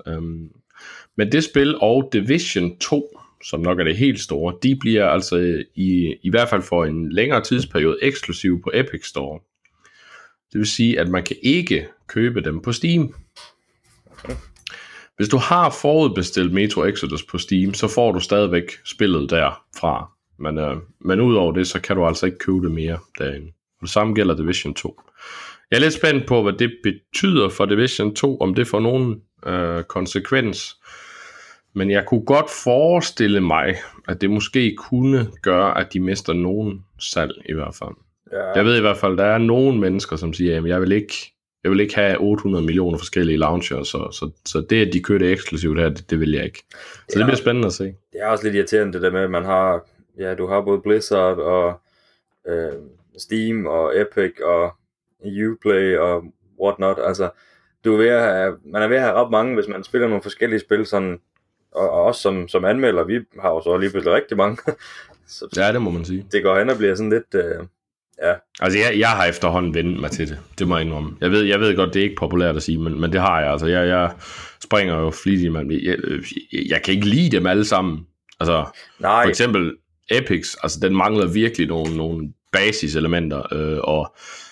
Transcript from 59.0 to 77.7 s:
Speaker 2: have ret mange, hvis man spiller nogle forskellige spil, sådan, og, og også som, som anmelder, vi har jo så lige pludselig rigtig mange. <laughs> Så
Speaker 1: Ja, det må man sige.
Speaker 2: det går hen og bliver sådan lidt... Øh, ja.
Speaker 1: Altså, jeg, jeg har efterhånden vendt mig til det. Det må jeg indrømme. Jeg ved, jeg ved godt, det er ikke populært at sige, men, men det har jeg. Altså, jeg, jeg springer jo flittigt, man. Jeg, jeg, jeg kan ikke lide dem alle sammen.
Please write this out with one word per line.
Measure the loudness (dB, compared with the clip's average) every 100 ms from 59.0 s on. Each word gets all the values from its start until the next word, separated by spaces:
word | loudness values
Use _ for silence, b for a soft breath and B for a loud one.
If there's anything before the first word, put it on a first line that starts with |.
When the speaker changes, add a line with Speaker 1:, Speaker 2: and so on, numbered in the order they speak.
Speaker 2:
have | 2
ret | 2 2
mange, | 2 2 0
hvis | -2
man | -6
spiller | -4 0 0
nogle | 0
forskellige | -4 -4 -2 -2
spil, | 0 0 0
sådan, | -2 -2 -6 _ _ _ _ _
og, | -2 0
og | 2
også | 2 2
som, | -2 -2 -2
som | 0 2
anmelder, | 2 2 2
vi | 0 -4 -6 -4
har | -2
jo | 0
så | 0 0
lige | 0
pludselig | 0 2
rigtig | 2 0 0
mange. | 0 -2 -6
<laughs> | -8 -14 -20 -20 _ _
Så | -16 -8 0
Speaker 1:
Ja, | 2
det | 2
må | 0
man | -2 -4
sige. | -6 -4
Speaker 2:
det | 0
går | 4 4
hen | 2
og | 2
bliver | 2 2
sådan | 0
lidt... | 0 0 -2
Øh, | -2 -6 -10 _ _ _ _ -2
ja. | -2 -2 _ -4
Speaker 1:
Altså, | 0 2
jeg, | 2 4
jeg | 2
har | 4 0
efterhånden | 0 0 0 0
vendt | 0 -2 -2
mig | -6
til | -6 -6
det. | -8 -14 -4
Det | -2
må | 0
jeg | -2
indrømme. | -4 -8 -4
Jeg | 0
ved, | 2
jeg | 2 2
ved | 2 2
godt, | 0
det | 0
er |
ikke | -2 -2
populært | -2 0 0 0
at |
sige, | -2 -2
men, | -2 -2
men | -2
det | 0
har | 0 2
jeg. | 0
Altså, | 0 0
jeg, | 2 2
jeg | 2 0 -4 B B B B
springer | -2 0 0 -2
jo | -2
flittigt, | -2 0 2 0
man. | -2 -2
Jeg, | -2
jeg, | -2 -2 -4 -6 -8 -12 -8 -8 -2
jeg | -2
kan | 0
ikke | 0 2
lide | 4 4 2
dem | 2
alle | 2
sammen. | 2